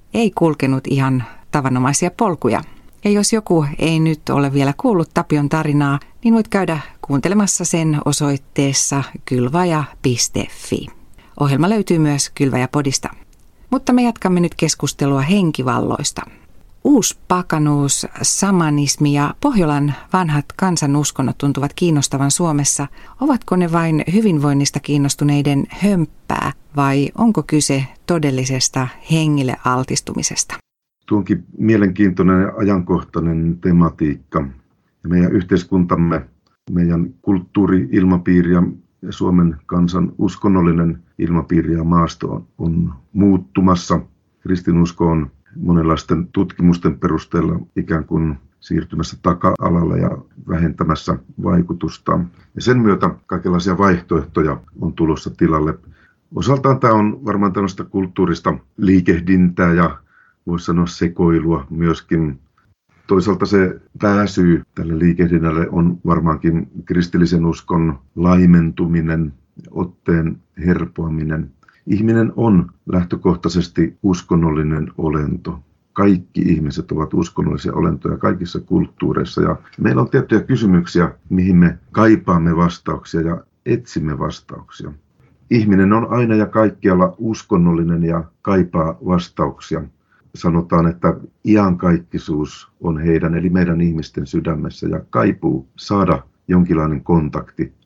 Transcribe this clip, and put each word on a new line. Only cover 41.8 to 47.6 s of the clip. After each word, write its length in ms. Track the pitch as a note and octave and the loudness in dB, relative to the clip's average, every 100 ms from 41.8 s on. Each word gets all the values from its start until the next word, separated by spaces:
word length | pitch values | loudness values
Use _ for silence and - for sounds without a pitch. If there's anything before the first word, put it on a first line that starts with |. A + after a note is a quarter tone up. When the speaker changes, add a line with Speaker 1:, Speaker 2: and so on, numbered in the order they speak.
Speaker 2:
maasto 480 | E2 E2+ E2 - - | 2 2 0 -4 -8
on, 160 | - - - | -8 -12 -8
on 360 | E2+ E2+ E2+ C#2+ _ | -4 -2 -4 -6 _
muuttumassa. 840 | F#2+ G2 F#2 F#2+ - F#2 F2+ - F#2+ - _ _ _ | 2 4 2 0 0 2 2 -2 -4 -4 _ _ _
Kristinusko 720 | - F2+ - E2+ E2+ - F2 | -4 -2 0 2 0 0 0
on 200 | D#2+ C#2+ - _ E2+ | 0 -4 -10 _ -6
monenlaisten 720 | F2 E2+ D#2+ D#2+ - D#2+ F2 | 0 2 2 0 0 -2 -2
tutkimusten 720 | G2 F2 - F2 E2+ E2+ C#2 | -2 -2 2 2 2 0 -2
perusteella 600 | F2 D#2+ - F2 E2 E2+ | -2 -4 -4 -2 -2 -4